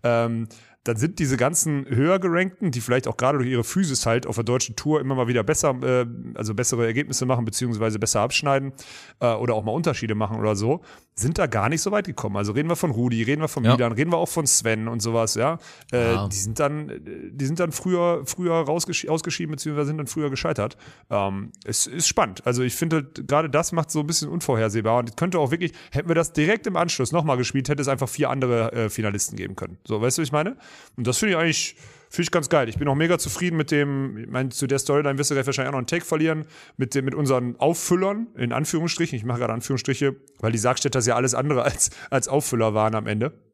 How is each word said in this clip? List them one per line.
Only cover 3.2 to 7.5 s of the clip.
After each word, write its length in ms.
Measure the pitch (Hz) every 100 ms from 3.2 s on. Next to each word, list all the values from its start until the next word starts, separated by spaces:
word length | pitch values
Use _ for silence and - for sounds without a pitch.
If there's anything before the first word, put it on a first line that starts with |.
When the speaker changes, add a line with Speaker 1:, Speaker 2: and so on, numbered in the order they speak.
| 127 143
Speaker 1:
durch 140 | 123
ihre 120 | 127
Physis 440 | 113 185 180 131 117
halt 180 | 117 -
auf 80 | 113
der 80 |
deutschen 320 | 113 123 - 107
Tour 240 | 147 151
immer 140 | 135
mal 140 | 131 120
wieder 160 | 120
besser, 320 | 107 156 156 127
äh, 220 | 127 127 120 120 120
also 220 | 113 107 107
bessere 300 | 123 120 117
Ergebnisse 400 | 113 147 131 127
machen, 180 | 123
beziehungsweise 540 | 113